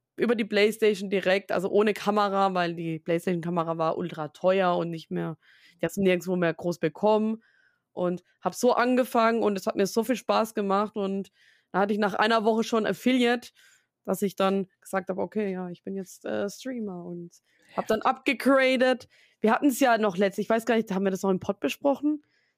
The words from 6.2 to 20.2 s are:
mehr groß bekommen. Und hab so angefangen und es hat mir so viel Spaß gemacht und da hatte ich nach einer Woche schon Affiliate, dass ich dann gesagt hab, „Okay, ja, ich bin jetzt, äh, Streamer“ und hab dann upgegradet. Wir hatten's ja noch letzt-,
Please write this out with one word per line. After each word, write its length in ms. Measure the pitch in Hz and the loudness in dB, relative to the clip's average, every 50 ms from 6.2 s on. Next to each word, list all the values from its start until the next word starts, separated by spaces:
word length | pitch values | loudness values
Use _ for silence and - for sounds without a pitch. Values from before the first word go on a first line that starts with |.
| 165 180 185 | 0 -2 -2
mehr 180 | 180 175 165 160 | 0 0 0 -2
groß 240 | - - 175 170 - | -2 -4 -4 -4 -2
bekommen. 640 | - 156 151 - - 214 214 214 214 220 226 220 - _ _ _ _ _ _ _ _ _ _ | -2 -4 -4 0 2 2 4 4 2 0 -4 -6 -10 _ _ _ _ _ _ _ _ _ _
Und 280 | - 180 175 180 175 - _ _ _ _ | -4 -4 -4 -4 -6 -10 _ _ _ _
hab 120 | 185 175 | -6 -4
so 200 | - - 247 - | 0 2 2 2
angefangen 680 | - 233 247 254 247 262 247 - 240 226 226 233 233 208 | 4 2 2 2 2 0 2 2 2 2 4 2 2 0
und 120 | 208 202 190 | 0 0 0
es 80 | - | -4
hat 100 | 220 - | -4 0
mir 100 | - 202 | 0 0
so 180 | 190 - 226 220 | 0 0 -2 0
viel 120 | 220 262 | 0 -2
Spaß 380 | 214 - - 202 208 226 220 - | -4 0 0 0 0 0 -2 -2
gemacht 420 | 220 202 196 190 196 214 202 - | -4 -2 0 0 0 0 -2 -4
und 340 | 214 196 190 196 196 190 - _ _ _ _ _ _ _ _ - | -4 -4 -4 -4 -4 -6 -10 _ _ _ _ _ _ _ _ 0
da 80 | 180 | 0
hatte 120 | 202 202 220 | 0 2 0
ich 40 | 202 | 0
nach 140 | 214 196 185 | 0 -2 0
einer 300 | - 208 220 226 226 208 | 0 2 2 2 2 2
Woche 200 | 220 220 226 220 | 2 2 2 0
schon 220 | - - 226 214 | 0 0 0 0
Affiliate, 640 | - 190 - - 247 254 254 247 233 240 240 - - _ _ _ _ _ _ _ _ _ _ _ | 0 -2 0 0 0 2 4 2 2 0 0 -4 -10 _ _ _ _ _ _ _ _ _ _ _
dass 180 | - 190 185 208 | -4 -4 -2 -2
ich 140 | 196 - | -4 -2
dann 320 | - 196 190 196 196 190 - _ _ _ | 0 0 2 2 0 -2 -6 _ _ _
gesagt 280 | - - 190 180 - | -6 -6 -6 -6 -4
hab, 80 | 185 190 | -6 -6
„Okay, 340 | 196 180 - 214 214 196 185 | -6 -4 -4 -4 -4 -4 -4
ja, 180 | 180 185 180 | -6 -8 -10
ich 120 | 175 - _ | -12 -12 _
bin 100 | - 196 | -10 -10
jetzt, 280 | 196 185 - - - - | -10 -10 -12 -16 -14 -10
äh, 220 | - 214 214 202 202 | -6 -4 -4 -4 -6
Streamer“ 540 | - - - 254 262 240 220 202 185 175 175 | -8 -10 -12 -10 -8 -8 -8 -8 -10 -12 -12
und 260 | 175 175 175 175 175 - _ _ _ _ _ _ _ - | -12 -12 -12 -14 -16 -18 _ _ _ _ _ _ _ -8
hab 120 | - - - | -8 -2 -2
dann 140 | 220 220 - | -2 0 0
upgegradet. 1080 | 240 269 - - - 277 - - 247 277 269 262 254 262 247 254 254 254 240 - _ _ _ _ _ _ _ | 0 -2 0 0 -2 -2 2 4 4 4 6 6 4 4 4 4 2 2 0 -4 _ _ _ _ _ _ _
Wir 120 | - 214 233 | 2 2 2
hatten's 280 | 247 - 294 247 - | 4 2 2 2 4
ja 180 | 277 247 233 220 | 4 4 4 4
noch 180 | 214 214 175 | 4 0 2
letzt-, 200 | 175 | 2